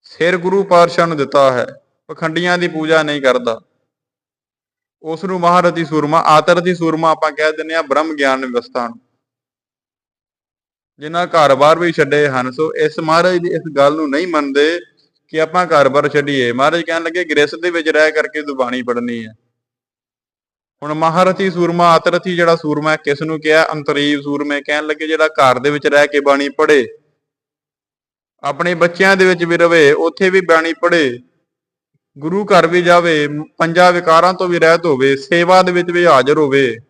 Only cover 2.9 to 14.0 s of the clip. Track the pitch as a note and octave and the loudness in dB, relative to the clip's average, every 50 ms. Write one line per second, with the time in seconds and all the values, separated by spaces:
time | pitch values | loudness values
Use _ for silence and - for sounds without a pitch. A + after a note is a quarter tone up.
2.9 | D#3+ D#3+ D3+ D3 D3 D3 C3+ C3 B2 B2 A#2+ A#2 A2+ - _ _ _ _ _ _ | 0 0 0 -2 -6 0 0 0 0 0 -2 -4 -8 -8 _ _ _ _ _ _
3.9 | _ _ _ _ _ _ _ _ _ _ _ _ _ _ _ _ _ _ _ _ | _ _ _ _ _ _ _ _ _ _ _ _ _ _ _ _ _ _ _ _
4.9 | _ _ - D#3 E3 D#3 G3 F#3 F#3 F3+ E3+ E3+ F3 F3+ E3+ F3 E3 E3 E3 C#3+ | _ _ -10 -10 -10 -8 -6 -6 -4 -2 0 2 2 4 2 2 0 0 -6 -2
5.9 | D#3 D3+ D3 D3 D#3 E3 - - D#3 D#3 D3+ - F3 F3+ E3+ F#3 F3+ E3+ E3 D#3+ | -2 -2 0 0 0 0 4 4 4 4 4 4 2 2 2 -2 -4 -2 -2 -4
6.9 | D#3+ D#3 E3 D#3+ D#3 D#3 D#3+ D#3 C#3+ D3+ D3+ D#3 D#3 D#3+ D#3 D#3+ D#3+ E3 D#3 C#3 | -2 0 0 0 0 0 -2 -6 -4 -2 -2 -2 -2 -4 -8 -6 -4 -6 -4 -2
7.9 | C3+ D3 D#3 D#3+ D#3 D3 C#3 C3+ C3 C3 C3+ B2+ A#2+ A#2+ A#2 - _ C3 A#2+ A#2 | -2 -2 -2 -2 -4 -2 -2 -2 -2 -2 -4 -6 -6 -6 -8 -6 _ -8 -8 -8
8.9 | - - _ _ _ _ _ _ _ _ _ _ _ _ _ _ _ _ _ _ | -12 -18 _ _ _ _ _ _ _ _ _ _ _ _ _ _ _ _ _ _
9.9 | _ _ _ _ _ _ _ _ _ _ _ _ _ _ _ _ _ _ _ _ | _ _ _ _ _ _ _ _ _ _ _ _ _ _ _ _ _ _ _ _
10.9 | _ _ C#3+ D3+ E3 F3 F3+ F3 - E3 D3+ C#3 C#3 C3 C#3+ D3+ D#3+ D#3+ F3 E3+ | _ _ -14 -6 -4 -4 -4 0 2 2 4 4 4 4 6 4 4 4 0 -2
11.9 | D#3 - D3 C#3 C#3+ D3 D3 C#3+ C3 B2+ B2+ B2+ B2+ - D#3 D#3+ - - D#3 D3+ | 0 -2 0 0 2 0 0 0 0 -4 -4 -6 -4 -6 -6 -6 -2 -2 -4 -2
12.9 | D3+ - E3 D#3 D#3+ E3 F3 F#3 F#3 F3 E3+ F3+ F3 D#3+ D3 E3 C#3+ C#3 C#3 C#3+ | -2 -4 -2 0 0 2 2 2 0 -2 -2 -4 -6 -6 -8 -6 0 2 2 2
13.9 | D3 D#3+ | 2 0